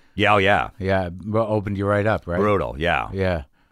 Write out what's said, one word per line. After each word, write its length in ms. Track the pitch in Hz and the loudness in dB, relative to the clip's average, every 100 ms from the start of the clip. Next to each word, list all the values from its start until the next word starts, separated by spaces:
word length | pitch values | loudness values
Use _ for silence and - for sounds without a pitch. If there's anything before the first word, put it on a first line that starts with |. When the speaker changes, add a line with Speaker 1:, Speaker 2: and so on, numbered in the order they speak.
| _ | _
Speaker 1:
Yeah, 200 | - 101 | 0 2
oh, 40 | 104 | 4
yeah. 320 | 95 98 58 - | 4 2 0 -6
Speaker 2:
Yeah, 300 | 95 95 90 90 95 | -2 0 -2 -8 -4
well, 200 | 107 107 | -2 0
opened 280 | 107 101 98 | -2 -2 -4
you 100 | 101 | 0
right 200 | 104 104 | 0 0
up, 220 | 101 - | -2 -2
right? 100 | 87 | 0
Speaker 1:
Brutal, 380 | 104 101 64 64 | 2 2 -2 -2
yeah. 300 | 85 73 53 | 0 0 -2
Speaker 2:
Yeah. 300 | 98 92 85 67 _ _ | -2 -2 -2 -6 _ _